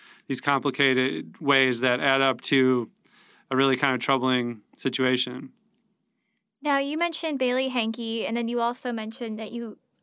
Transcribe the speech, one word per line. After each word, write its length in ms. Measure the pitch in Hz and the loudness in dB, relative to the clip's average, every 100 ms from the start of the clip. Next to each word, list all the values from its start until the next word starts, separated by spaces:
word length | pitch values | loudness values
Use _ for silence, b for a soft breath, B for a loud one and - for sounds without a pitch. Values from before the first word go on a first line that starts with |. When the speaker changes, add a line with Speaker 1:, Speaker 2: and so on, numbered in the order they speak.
| b b - | b b -6
Speaker 1:
these 140 | 131 | -4
complicated 1000 | - 139 139 135 139 127 131 - - - | 0 0 0 0 2 4 0 -2 -8 -6
ways 420 | 143 139 131 120 | 2 4 4 2
that 180 | 127 123 | 2 2
add 220 | 143 135 | 2 2
up 200 | 135 127 | 2 0
to 480 | - 135 127 127 113 _ b b b b _ | 0 4 4 4 0 _ b b b b _
a 40 | 131 | 2
really 200 | 135 131 | 2 2
kind 180 | 139 | 0
of 60 | 127 | 0
troubling 640 | - 131 127 127 123 110 _ - | 0 2 2 0 0 -6 _ -6
situation. 720 | 135 127 127 127 127 127 131 _ _ _ _ _ _ _ _ _ _ _ | -4 0 0 0 -2 -8 -12 _ _ _ _ _ _ _ _ _ _ _
Speaker 2:
Now, 180 | 294 277 | 0 0
you 180 | 277 311 | 0 -2
mentioned 400 | 349 - 320 277 | -2 -2 -4 0
Bailey 320 | 254 254 262 | 0 0 0
Henke, 580 | 247 220 226 226 226 208 | 0 -2 -4 -4 -4 -2
and 80 | 233 | -2
then 120 | 233 | -2
you 120 | 240 | 0
also 320 | 233 240 254 | -2 -2 -6
mentioned 460 | 226 220 220 226 214 | -6 -8 -8 -8 -8
that 140 | 220 | -8
you 260 | 233 233 - _ _ | -8 -8 -12 _ _